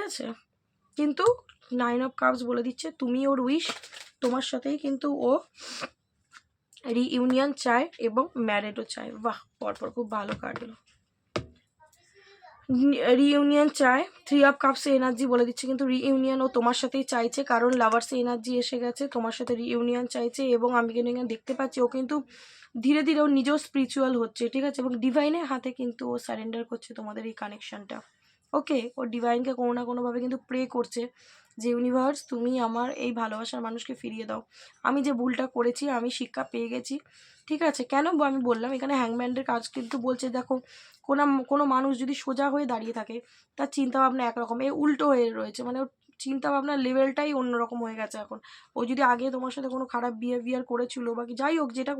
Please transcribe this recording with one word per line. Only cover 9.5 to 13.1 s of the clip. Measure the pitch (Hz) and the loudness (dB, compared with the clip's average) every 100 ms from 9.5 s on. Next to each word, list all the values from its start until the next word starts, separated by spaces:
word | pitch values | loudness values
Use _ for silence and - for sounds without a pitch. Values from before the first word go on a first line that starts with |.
| - | -8
পরপর | 214 - 220 240 | -8 -6 -8 -6
খুব | 220 214 | -6 -6
ভালো | 202 214 | -6 -8
কার্ড | - - | -8 -10
এলো। | 220 226 _ _ _ _ _ - - _ _ _ 311 _ _ _ 392 - - - - 247 277 277 196 | -12 -18 _ _ _ _ _ -10 -10 _ _ _ -20 _ _ _ _ -20 -20 -14 0 4 6 6 6